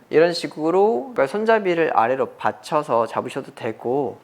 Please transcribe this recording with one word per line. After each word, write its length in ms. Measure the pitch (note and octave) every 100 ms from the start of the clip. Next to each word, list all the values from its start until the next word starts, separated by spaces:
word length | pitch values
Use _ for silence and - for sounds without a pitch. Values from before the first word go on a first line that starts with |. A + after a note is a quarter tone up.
| -
이런 220 | D3+ F3
식으로, 800 | E3 D3 D#3 D#3 F3+ G#3 A#3+ C4+
그러니까 140 | A#3+ C#3
손잡이를 640 | G#3 A3 A3 G3 E3 D#3
아래로 420 | - A2+ C3+ A2+ -
받쳐서 680 | A2 - - D3+ D3 A#2 A2+
잡으셔도 460 | - B2 C#3 B2+ -
되고, 640 | A#2+ A2+ A#2 C3+ B2 -